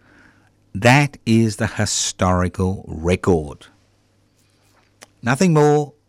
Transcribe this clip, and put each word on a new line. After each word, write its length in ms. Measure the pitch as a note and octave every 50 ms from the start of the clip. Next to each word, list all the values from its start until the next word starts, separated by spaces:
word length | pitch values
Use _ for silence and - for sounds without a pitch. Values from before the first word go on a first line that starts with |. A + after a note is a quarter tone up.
| _ _ _ _ _ _ _ _ _ _ _ _ _ _ -
That 420 | G2 G#2+ A#2+ B2+ C#3+ C#3+ C#3 - - -
is 320 | A2+ A2+ A2+ A2+ A2 G#2
the 100 | - A2+
historical 1160 | G2 - - G#2 - - - - - - - F#2+ F#2 F#2 F2+ F2+ F2 - - F#2 F#2 G2 - -
record. 800 | - E2+ D#2 D#2 E2+ F#2 F#2 - G2+ F2+ D#2+ D2+ C#2+ - - - - _ _ _ _ _ _ _ _ _ _ _ _ _ _ _ _ _ _ _ _ _ _ _ _ _ - - _ _ _
Nothing 320 | - A#2 C3+ - F#3+ F3+ D#3+
more, 400 | D3+ D3 D3 D3 D3+ C#3+ C#3 - _ _